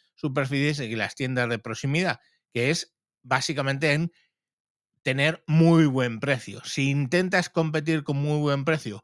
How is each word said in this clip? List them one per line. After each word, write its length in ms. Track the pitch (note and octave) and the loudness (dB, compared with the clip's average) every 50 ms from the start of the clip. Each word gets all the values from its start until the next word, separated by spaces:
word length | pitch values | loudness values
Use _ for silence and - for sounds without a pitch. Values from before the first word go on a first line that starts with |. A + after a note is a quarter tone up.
| _ _ _ | _ _ _
superficies 680 | _ - C#3+ C3 C#3+ C3+ B2+ C#3+ C#3 C#3+ D3 D3+ D3 | _ -6 -4 -2 -2 -2 -2 0 0 0 0 -2 -4
y 160 | B2+ G#2+ A2+ | -6 -6 -4
las 180 | A2 G2+ F#2+ - | -4 -4 -4 -6
tiendas 340 | - C3+ B2+ B2+ B2+ B2 A#2 | -6 -6 -4 -2 -2 -2 -2
de 100 | A#2 G#2 | -2 -6
proximidad, 600 | - A2+ A2 - - C3+ C#3+ E3+ F#3+ E3+ A#2 - _ _ _ _ _ _ | -6 -8 -8 -6 -4 -2 0 0 0 -2 -4 -6 _ _ _ _ _ _
que 180 | - A#2 A#2+ C#3 | -4 -2 0 0
es 240 | E3 E3 - _ _ _ _ _ _ _ | 0 -2 -4 _ _ _ _ _ _ _
básicamente 720 | - B2 B2+ C3 - - C#3+ C#3+ C#3 C3+ C3+ C3+ D#3+ D3+ | -6 -2 -2 -2 -2 -2 -4 -4 -2 -2 -2 0 0 0
en 200 | C#3+ D#3 E3+ E3+ _ _ _ _ _ _ _ _ _ _ _ _ _ _ _ _ _ _ | 2 2 0 -4 _ _ _ _ _ _ _ _ _ _ _ _ _ _ _ _ _ _
tener 400 | - C3+ C3 C3+ C#3 D#3+ D#3+ - _ | -4 -2 0 0 0 0 0 -2 _
muy 400 | - D3+ D#3+ E3 E3 E3+ D#3+ D#3+ | 2 4 6 6 8 8 6 6
buen 340 | C#3+ C3 C3 B2 A#2+ A2+ G#2+ | 4 4 2 0 -2 -4 -4
precio. 420 | - C#3+ C3+ A#2+ - - G2 G#2+ - | -2 -2 -2 -2 -4 -10 -16 -14 -12
Si 260 | - - D3 C3+ C#3 | -8 -2 -2 0 0
intentas 580 | C#3 C#3+ C#3+ B2 E3+ F3+ F#3 F3+ G3 F3+ E3+ - | 2 0 0 0 0 0 0 2 0 0 -2 0
competir 560 | - E3+ D#3+ D#3 D#3 D#3 D3 E3 D#3+ D3+ C#3+ | -2 -2 -2 0 -2 -4 -2 -2 -2 -2 -2
con 120 | - C#3 C#3 | -2 -2 -2
muy 200 | C#3+ D3 D3+ D3+ | 0 0 0 0
buen 240 | D3+ D3 C#3 C#3 C3+ | 2 0 0 0 0
precio, 380 | D#3+ D#3 C#3+ - A2+ G2+ A2+ | 0 -2 -2 -4 -8 -12 -12